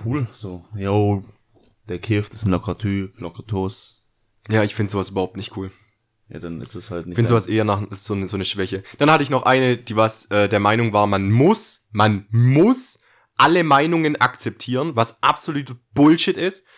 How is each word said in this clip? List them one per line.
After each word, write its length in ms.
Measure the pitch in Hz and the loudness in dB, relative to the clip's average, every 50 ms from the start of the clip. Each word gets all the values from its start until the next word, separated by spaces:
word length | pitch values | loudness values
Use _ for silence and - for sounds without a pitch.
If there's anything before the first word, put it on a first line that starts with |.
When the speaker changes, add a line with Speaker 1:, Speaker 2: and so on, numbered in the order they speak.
| 98 | -6
Speaker 1:
cool. 220 | 113 123 147 127 107 - | -6 -4 -4 -4 -6 -8
So, 280 | - - 98 90 87 - _ - | -12 -14 -14 -14 -14 -16 _ -12
yo, 480 | 101 98 98 101 104 104 104 101 98 95 - _ _ _ _ _ _ _ _ _ _ _ - | -8 -4 0 2 2 2 2 0 0 -4 -8 _ _ _ _ _ _ _ _ _ _ _ -12
der 100 | 90 87 | -12 -10
kifft, 340 | - - 107 104 101 - - | -4 -2 -2 -2 -2 -4 -8
ist 120 | - - | -4 -2
ein 60 | 92 | 0
lockerer 260 | 92 85 - - 87 - | 0 0 -2 -4 -6 -6
Typ, 420 | - 98 98 98 95 95 - - | -4 -4 -4 -4 -4 -8 -10 -14
locker 260 | - 85 - - - | -14 -14 -14 -16 -10
Tuss. 580 | - 104 95 95 95 104 - - - - _ _ _ _ _ _ _ _ _ _ - | -6 -4 -4 -4 -4 -6 -10 -16 -20 -20 _ _ _ _ _ _ _ _ _ _ -2
Speaker 2:
Ja, 140 | 107 110 104 | 0 0 0
ich 120 | 101 - | 0 -2
find 140 | - 104 98 | -4 -4 -4
sowas 200 | - 98 92 92 | -2 -4 -4 -4
überhaupt 260 | 98 95 92 92 - | -4 -4 -4 -4 -6
nicht 220 | 95 95 - - 98 | -10 -14 -12 -12 -12
cool. 140 | 95 95 - _ _ _ _ _ _ _ _ _ _ _ | -12 -12 -14 _ _ _ _ _ _ _ _ _ _ _
Speaker 1:
Ja, 100 | - 80 | -16 -14
dann 220 | 82 85 85 82 | -12 -12 -12 -12
ist 140 | - - - | -12 -14 -14
es 140 | - - - | -16 -14 -12
halt 160 | 90 85 80 | -10 -10 -10
nicht 80 | 90 90 | -6 -2
Speaker 2:
Ich 20 | 104 | 0
find 80 | 117 | 2
Speaker 1:
dein 40 | 113 | 2
Speaker 2:
sowas 180 | 117 113 95 - | 2 2 2 0
eher 180 | 101 110 110 | -2 0 0
nach, 160 | 107 101 98 104 - | 0 0 -2 -4 -6
ist 160 | 98 95 - | -8 -10 -6
so 80 | - 104 | -6 -4
eine, 140 | 101 98 90 | -4 -4 -4
so 100 | 104 95 | -6 -6
eine 80 | 92 | -6
Schwäche. 380 | - - 101 95 95 98 92 - - - - | -4 -4 -4 -4 -4 -6 -8 -10 -14 -4 0
Dann 140 | 143 151 | 2 4
hatte 120 | 156 160 143 | 4 2 2
ich 60 | 123 | 0
noch 140 | 139 127 - | -2 0 2
eine, 340 | - 131 131 131 127 123 113 | 2 2 4 4 2 0 -2
die 180 | - - 107 | -4 -4 0
was, 300 | 107 110 110 - - - - | 0 2 2 0 -4 -6 -2
äh, 160 | 101 104 104 98 | 0 0 2 2
der 120 | 107 101 | 2 2
Meinung 340 | 101 101 110 113 117 113 101 | 2 2 2 2 0 0 2
war, 140 | 104 104 101 | 2 2 2
man 240 | 98 98 98 98 | 2 0 0 2
muss, 560 | 104 120 139 180 220 220 - - - - _ _ | 4 4 4 4 4 2 -2 -6 -10 -12 _ _
man 360 | - 101 107 110 104 98 - - | -2 2 2 2 2 0 -2 -2
muss 680 | 107 117 120 127 131 147 175 226 262 254 - - - - _ _ _ _ _ _ _ - | 2 2 4 4 6 6 4 4 4 0 -2 -6 -8 -12 _ _ _ _ _ _ _ 2
alle 260 | 131 147 170 180 170 | 4 4 4 2 4
Meinungen 520 | 156 143 139 147 165 170 165 160 151 147 - | 4 4 4 4 2 2 0 0 0 0 0
akzeptieren, 760 | 127 123 - - - 113 - - - - 123 127 143 170 - | 0 -2 -2 -4 -8 -8 -8 -8 -6 -4 -4 -2 -2 -2 0
was 260 | 113 110 - - _ | 0 -2 -2 -2 _
absolut 540 | - 135 151 - - - 156 143 143 120 127 - _ _ - | 0 0 0 0 -4 -6 -6 -6 -8 -8 -12 -18 _ _ 2
Bullshit 440 | 143 143 151 160 165 - - 185 - | 6 6 6 6 6 4 0 -2 -2
ist. 280 | 160 190 190 - - _ _ | -4 -4 -6 -8 -12 _ _